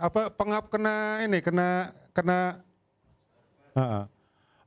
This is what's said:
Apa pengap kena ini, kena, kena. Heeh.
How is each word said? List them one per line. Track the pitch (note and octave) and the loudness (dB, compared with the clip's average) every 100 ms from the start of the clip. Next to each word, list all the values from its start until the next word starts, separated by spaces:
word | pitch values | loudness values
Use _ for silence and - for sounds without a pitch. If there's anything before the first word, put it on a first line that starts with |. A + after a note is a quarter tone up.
Apa | F3 G#3+ A3 | -2 0 -2
pengap | - G#3 G#3 G#3+ | -2 -2 -2 -2
kena | G#3+ G#3+ G#3+ G#3+ G#3+ | -2 0 0 -2 -2
ini, | A3 F#3 | 0 0
kena, | E3+ F3 F3+ F3+ F3+ - - | 2 2 2 0 -4 -10 -6
kena. | - F3 F3+ F3+ F3+ - _ _ _ _ _ _ _ _ _ _ C3 | -2 2 2 0 -4 -16 _ _ _ _ _ _ _ _ _ _ -2
Heeh. | B2+ G#2 G2+ _ _ _ _ _ | 0 -2 -6 _ _ _ _ _